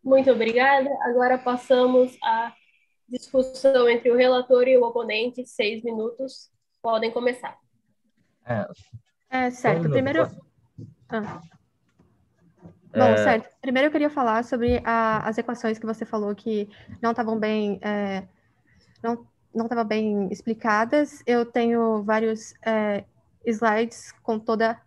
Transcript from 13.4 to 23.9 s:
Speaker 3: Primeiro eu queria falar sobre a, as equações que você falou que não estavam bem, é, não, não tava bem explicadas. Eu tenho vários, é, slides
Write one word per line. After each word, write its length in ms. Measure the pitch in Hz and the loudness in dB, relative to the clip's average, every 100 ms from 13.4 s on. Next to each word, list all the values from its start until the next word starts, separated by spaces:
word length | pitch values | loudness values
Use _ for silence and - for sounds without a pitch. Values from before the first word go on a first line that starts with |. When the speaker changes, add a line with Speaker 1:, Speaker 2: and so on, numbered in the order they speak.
| - _ | -4 _
Speaker 3:
Primeiro 260 | 262 254 294 | -4 0 0
eu 20 | |
queria 200 | 302 294 | 2 -2
falar 340 | 294 240 220 | 0 0 0
sobre 380 | 240 247 240 240 | -2 -2 0 0
a, 420 | 226 226 226 220 220 | 0 0 0 0 -2
as 120 | 226 | -6
equações 400 | 233 240 226 226 | -6 -4 -4 -4
que 80 | 220 | -6
você 180 | 220 | -8
falou 300 | 226 220 208 | -6 -6 -6
que 340 | 208 233 214 202 - - - | -6 -4 -4 -6 -12 -20 -6
não 120 | 233 | -4
estavam 260 | 233 220 226 | -2 -4 -2
bem, 420 | 214 214 208 196 | -2 -2 -2 -4
é, 480 | 208 208 202 190 185 _ _ _ _ _ _ _ | -4 -4 -4 -6 -10 _ _ _ _ _ _ _
não, 240 | 233 233 - _ _ | -6 -6 -10 _ _
não 120 | 226 226 | -6 -4
tava 160 | 240 | -2
bem 460 | 220 214 220 208 190 | -2 -2 0 -2 -4
explicadas. 920 | 202 - 226 233 208 233 294 294 - - | -6 -6 -4 0 0 2 0 0 -6 -2
Eu 200 | 240 233 | 0 0
tenho 560 | 240 233 233 226 220 | 0 0 2 2 0
vários, 520 | 208 220 226 220 - - 226 | 0 0 0 -4 -10 -10 -2
é, 380 | 220 214 202 202 _ _ _ - | -2 0 -4 -8 _ _ _ -6
slides 680 | 214 226 214 233 | 0 0 0 -2